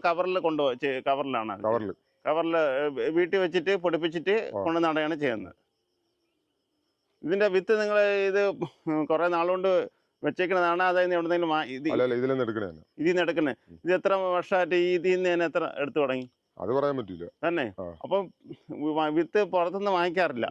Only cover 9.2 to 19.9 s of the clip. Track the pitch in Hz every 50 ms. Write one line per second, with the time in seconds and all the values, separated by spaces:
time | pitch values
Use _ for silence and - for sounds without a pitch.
9.2 | 170 175 175 170 170 175 185 185 185 190 185 170 - - _ _ _ _ _ _
10.2 | - 147 - - 185 165 190 180 175 170 175 180 185 180 180 180 180 180 180 170
11.2 | 165 165 175 175 175 160 156 156 143 120 131 131 147 160 113 120 123 127 120 123
12.2 | 127 131 135 131 123 110 107 110 101 90 80 78 - _ _ - 151 175 175 180
13.2 | 170 165 170 165 156 135 117 - _ - 82 - - 165 180 170 - 196 196 190
14.2 | 190 185 180 180 160 - 196 180 180 156 180 175 175 180 180 175 151 185 185 185
15.2 | 185 180 175 170 170 160 - 175 160 - - - 143 143 - 156 143 127 131 131
16.2 | 127 123 _ _ _ _ _ - 90 101 127 139 143 143 139 131 110 92 90 82
17.2 | 87 87 - _ 147 170 170 165 127 104 95 - 92 87 85 - - 131 180 196
18.2 | 190 151 - _ - - - - _ - 147 123 147 156 151 156 156 151 151 170
19.2 | 160 - - 208 202 170 185 180 170 180 175 196 202 202